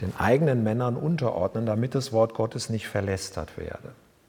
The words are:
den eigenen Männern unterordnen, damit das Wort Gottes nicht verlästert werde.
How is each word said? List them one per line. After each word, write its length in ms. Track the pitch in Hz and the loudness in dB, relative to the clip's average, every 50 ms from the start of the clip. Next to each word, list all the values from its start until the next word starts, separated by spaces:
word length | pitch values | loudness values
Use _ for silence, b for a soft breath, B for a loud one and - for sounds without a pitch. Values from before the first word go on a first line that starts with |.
den 140 | - 92 90 - | -6 -6 -2 0
eigenen 440 | 92 101 120 139 165 151 131 120 110 | 4 4 4 6 6 4 4 4 2
Männern 340 | 107 110 120 123 123 120 | 2 2 2 0 0 -2
unterordnen, 680 | 143 156 151 175 156 131 113 - - 90 95 - 120 117 | -2 0 0 0 0 0 0 0 0 -2 -2 -2 -2 0
damit 280 | 113 107 107 113 107 - | 0 0 0 0 0 0
das 160 | 139 127 - | -2 -2 2
Wort 220 | 113 113 113 113 - | 4 4 4 4 2
Gottes 380 | - 110 113 - 127 - - | 0 -2 -2 -2 -6 -4 -4
nicht 180 | 113 107 - - | -4 -4 -4 -2
verlästert 680 | - 101 98 98 98 92 - - - - 78 - - - | -2 -2 0 0 -2 -4 -4 -6 -8 -8 -8 -8 -10 -10
werde. 340 | 80 - - - - - - - - _ _ _ _ | -10 -10 -10 -12 -12 -16 -18 -20 -20 _ _ _ _